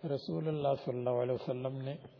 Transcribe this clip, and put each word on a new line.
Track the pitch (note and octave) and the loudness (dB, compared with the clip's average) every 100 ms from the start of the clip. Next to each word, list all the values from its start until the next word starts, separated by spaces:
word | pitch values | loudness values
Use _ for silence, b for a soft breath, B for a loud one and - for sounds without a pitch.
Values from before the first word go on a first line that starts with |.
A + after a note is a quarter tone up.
رسول | E3 C#3 - E3 D#3 | 0 -2 0 -2 0
اللہ | D3+ C#3+ C#3 | 2 2 2
صلی | - B2 | 0 0
اللہ | B2 | 2
علیہ | B2 B2 | 2 2
وسلم | B2+ - B2+ C3 C3+ | 0 0 -2 -2 -2
نے | C3 D3 - - | -4 -6 -10 -20